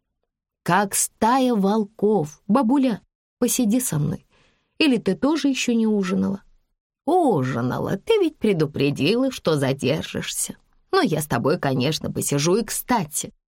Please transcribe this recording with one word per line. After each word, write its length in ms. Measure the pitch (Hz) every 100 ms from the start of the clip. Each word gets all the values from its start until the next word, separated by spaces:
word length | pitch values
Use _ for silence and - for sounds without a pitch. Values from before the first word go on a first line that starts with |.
| _ _ _ _ _ _
«Как 320 | - 180 202
стая 580 | - - - 220 269 254
волков. 880 | 226 196 220 202 - 202 208 151 - -
Бабуля, 560 | 240 220 285 262 208 - _ _ -
посиди 420 | 240 - 220 247
со 180 | 247 151
мной». 300 | 147 - _ _ _ _ _ -
Или 180 | 311 233
ты 180 | -
тоже 340 | 185 269 320 285
ещё 260 | 254 -
не 120 | 233 220
ужинала? 560 | 214 185 190 190 196 - _ _ _ _ _ -
«Ужинала. 880 | 359 302 165 127 131 123 - - 196
Ты 220 | - 440
ведь 180 | 330 -
предупредила, 920 | 220 180 147 - 143 135 143 233 262
что 260 | - 180 151
задержишься. 1000 | 135 147 127 160 - - - - - - _ _ _
Но 100 | 381
я 200 | 262 151
с 60 | 151
тобой, 320 | 120 123 175
конечно, 520 | 143 131 131 - -
посижу. 460 | - - 143 156 208
И, 80 |
кстати, 680 | 226 - - 240 160 - 247 - _